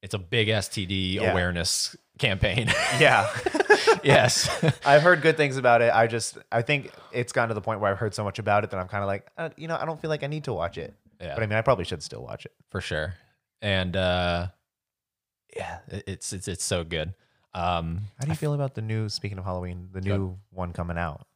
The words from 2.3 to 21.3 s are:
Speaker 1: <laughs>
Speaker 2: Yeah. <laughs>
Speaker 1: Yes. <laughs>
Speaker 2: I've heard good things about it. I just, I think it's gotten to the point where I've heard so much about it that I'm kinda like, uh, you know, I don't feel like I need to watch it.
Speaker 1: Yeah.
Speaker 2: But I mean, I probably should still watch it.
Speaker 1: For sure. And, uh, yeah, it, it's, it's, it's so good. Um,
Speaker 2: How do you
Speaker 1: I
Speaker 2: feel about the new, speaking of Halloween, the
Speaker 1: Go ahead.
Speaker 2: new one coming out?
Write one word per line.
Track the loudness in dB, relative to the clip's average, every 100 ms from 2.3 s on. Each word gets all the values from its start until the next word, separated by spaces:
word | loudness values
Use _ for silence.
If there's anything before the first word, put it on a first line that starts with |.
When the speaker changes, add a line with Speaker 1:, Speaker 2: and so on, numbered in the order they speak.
| 0 0 0 0 0
Speaker 1:
<laughs> | 0 4
Speaker 2:
Yeah. | 6 6 4
<laughs> | -2 -4 -2 4 4 6 4
Speaker 1:
Yes. | 6 6 6 2 -2 0 0 2
<laughs> |
Speaker 2:
I've | 6 8
heard | 8 6
good | 6 4
things | 2 2
about | 6 6
it. | 6
I | 6 4
just, | 2 -4 -10 -4
I | -2
think | 0 -2 -2 -18 -10
it's | -6 -4
gotten | 0 0
to |
the | -2
point | -4 0
where | 0
I've | 0
heard | -2 -2
so |
much | -6 -4
about | 2 2
it | 2
that | -6
I'm | -6
kinda | -4 -4
like, | -4 -8 -12
uh, | -12 -10
you | -8
know, | -6
I |
don't | -6 -6
feel | -4
like | -4
I | -4
need | -6
to | -4
watch | -4 -4 -6
it. | -12 -14 _ _
Speaker 1:
Yeah. | -8
Speaker 2:
But | -4
I | 0
mean, | 0
I |
probably | 2 0
should | 0 -8
still | -10 -14
watch | -12 -14
it. | -16 _ _
Speaker 1:
For | -10
sure. | -6 -4 -4 -8 _ _ _ _
And, | -2 0 0 0
uh, | 0 2 0 -2 -4 -10 _ _ _ _ _ _ _ _ _ -12
yeah, | -10 -12 -12
it, | -12 -10
it's, | -10 -8
it's, | -10 -8
it's | -6
so | -2 -4
good. | -2 -6 -6 -10 _ _ _
Um, | -4 0 0 -2 -6 -8 _
Speaker 2:
How |
do | -6
you |
Speaker 1:
I | -4
Speaker 2:
feel | -2
about | -2 -4
the | -6
new, | -6 -4 -4
speaking | -6 -8 -8
of |
Halloween, | -6 -6 -6 -8 -10
the | -6
Speaker 1:
Go | -2
ahead. | -2
Speaker 2:
new | -2 -8 _
one | -8 -8
coming | -6 -6 -4
out? | -4 -6 -16